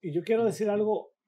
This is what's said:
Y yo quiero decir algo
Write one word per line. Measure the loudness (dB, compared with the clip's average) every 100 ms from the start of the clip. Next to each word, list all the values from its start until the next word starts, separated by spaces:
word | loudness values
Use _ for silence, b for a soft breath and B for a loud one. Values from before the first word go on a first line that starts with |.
Y | -6
yo | -4
quiero | 0 2
decir | 2 0 0
algo | 0 0 0 -4 _